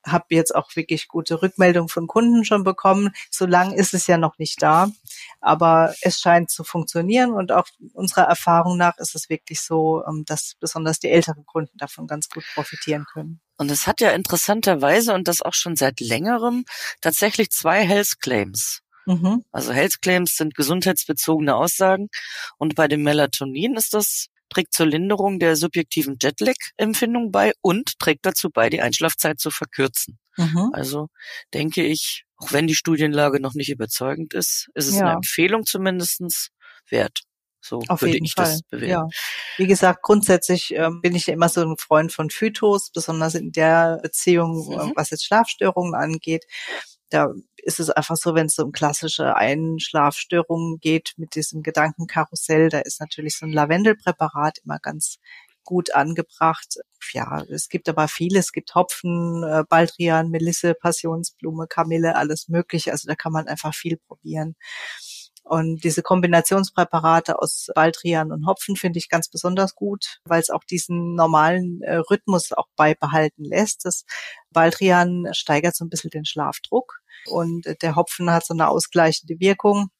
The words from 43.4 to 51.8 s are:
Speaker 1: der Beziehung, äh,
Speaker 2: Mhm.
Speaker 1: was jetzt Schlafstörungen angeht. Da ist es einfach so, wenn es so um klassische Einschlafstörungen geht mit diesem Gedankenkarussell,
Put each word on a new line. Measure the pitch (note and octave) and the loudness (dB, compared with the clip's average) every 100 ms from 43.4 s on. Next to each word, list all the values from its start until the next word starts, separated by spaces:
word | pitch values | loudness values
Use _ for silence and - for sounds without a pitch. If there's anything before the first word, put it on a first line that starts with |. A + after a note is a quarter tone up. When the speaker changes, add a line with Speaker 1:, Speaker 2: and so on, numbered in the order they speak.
| D#3+ | -4
Speaker 1:
der | D#3+ D#3+ E3 E3 E3 | 2 6 6 4 0
Beziehung, | D#3+ - - F3 E3+ E3 E3 | -4 -2 2 4 2 -2 -6
äh, | D3 D3+ | -6 -4
Speaker 2:
Mhm. | |
Speaker 1:
was | D4 D#3 | -4 -4
jetzt | D#3 | -6
Schlafstörungen | - G#3+ A3+ - G3 F3+ F3+ | 2 2 2 2 0 0 -4
angeht. | D3 D#3 D#3+ D#3+ E3 - - - - - _ _ | -2 -2 -4 -2 -4 -4 -14 -12 -12 -14 _ _
Da | D3+ C#3+ G#2 _ - | 0 0 -4 _ -10
ist | - - | -6 -4
es | D#3+ | 0
einfach | D3+ - | 0 0
so, | E3 F3 | -2 2
wenn | D#3+ D#3 | 2 2
es | |
so | - | -2
um | C#3+ | -4
klassische | C#3+ D3+ - D#3+ - C3+ | 0 0 0 -4 -2 0
Einschlafstörungen | - A2+ D3 D#3+ D#3+ - D#3 C#3+ - - F3 E3 E3+ E3 D#3+ | 2 2 0 -2 -4 -2 2 2 0 -2 -2 0 -4 -4 -4
geht | D#3+ D#3+ - - | 0 0 -2 -14
mit | D#3+ | -10
diesem | D#3 D#3 D#3 | -8 -6 -6
Gedankenkarussell, | D3+ D#3 | -4 0